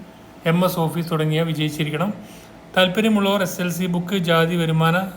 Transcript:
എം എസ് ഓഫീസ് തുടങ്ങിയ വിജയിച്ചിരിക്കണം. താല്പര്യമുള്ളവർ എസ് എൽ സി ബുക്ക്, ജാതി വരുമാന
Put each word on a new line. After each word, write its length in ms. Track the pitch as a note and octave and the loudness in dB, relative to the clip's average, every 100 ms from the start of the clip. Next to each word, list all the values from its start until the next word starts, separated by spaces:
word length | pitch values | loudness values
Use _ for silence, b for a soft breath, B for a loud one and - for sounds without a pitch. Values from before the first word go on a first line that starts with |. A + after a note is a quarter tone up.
| - - - - E3 | -18 -20 -20 -6 0
എം 180 | E3+ | 2
എസ് 140 | F#3 F3+ | 2 0
ഓഫീസ് 320 | D#3+ E3 E3 | -2 -2 -4
തുടങ്ങിയ 320 | D#3+ D#3 D#3 | -2 0 0
വിജയിച്ചിരിക്കണം. 680 | E3 D3+ D3+ D3 D3+ D3 G3 - B B B B - F#3 | -2 -2 -2 -2 -4 -2 -4 -4 B B B B -4 0
താല്പര്യമുള്ളവർ 680 | F#3 G#3+ A3 G#3 G3 G3+ | 2 2 2 2 2 0
എസ് 180 | F3 - | -2 -2
എൽ 100 | F3+ | -4
സി 160 | E3+ F#3 | -2 -2
ബുക്ക്, 300 | F3 F3 G3 | -2 -2 -2
ജാതി 400 | E3+ E3 E3 F3 | 2 4 4 2
വരുമാന 460 | D#3+ D#3+ E3 F3 G3 | 2 2 4 2 -2